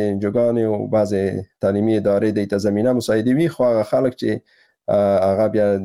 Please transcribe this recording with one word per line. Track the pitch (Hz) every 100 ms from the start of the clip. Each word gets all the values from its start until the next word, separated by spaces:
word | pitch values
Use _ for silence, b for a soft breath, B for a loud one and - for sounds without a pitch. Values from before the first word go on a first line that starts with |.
| 104
انجوګانې | 98 101 117 120 117 110
او | 104 104 107
بعضې | 101 98 98 104 98 _
تعلیمي | 98 101 107 107
ادارې | 101 101 110 104
دوی | 101
ته | 104 104
زمینه | 101 120 123
مساعدوي، | 113 110 117 135 165
خو | -
هغه | 123 113 104
خلک | 131 131 -
چې، | 113 107 b b b b - 101 101 98 95
هغه | 98 107
بیا | 110 104 98